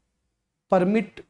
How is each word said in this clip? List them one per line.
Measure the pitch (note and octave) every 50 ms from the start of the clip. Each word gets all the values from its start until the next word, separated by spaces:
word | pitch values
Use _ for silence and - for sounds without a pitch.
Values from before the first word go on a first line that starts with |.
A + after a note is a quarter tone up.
| _ _ _ _ _ _ _ _ _ _ _ _ _ _
परमिट | G3 F#3 F3+ F#3+ G#3+ A3+ G3+ - - - - _